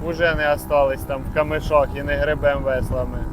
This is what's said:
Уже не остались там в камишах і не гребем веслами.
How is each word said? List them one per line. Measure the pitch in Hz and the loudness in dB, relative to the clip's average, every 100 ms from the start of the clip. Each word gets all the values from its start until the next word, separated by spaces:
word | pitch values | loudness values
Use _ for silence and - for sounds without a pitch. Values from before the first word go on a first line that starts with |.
| 156 | -6
Уже | 165 170 156 | 0 2 2
не | 147 | 2
остались | 147 - 147 139 135 | 0 2 2 2 0
там | - 135 131 | -6 -6 -2
в | |
камишах | 156 151 156 - 151 135 143 | -2 0 -2 2 2 2 -2
і | |
не | 143 143 | -2 0
гребем | 147 151 143 139 | 0 2 2 2
веслами. | 135 127 117 127 123 123 - | 0 -2 -2 -2 -4 -4 -6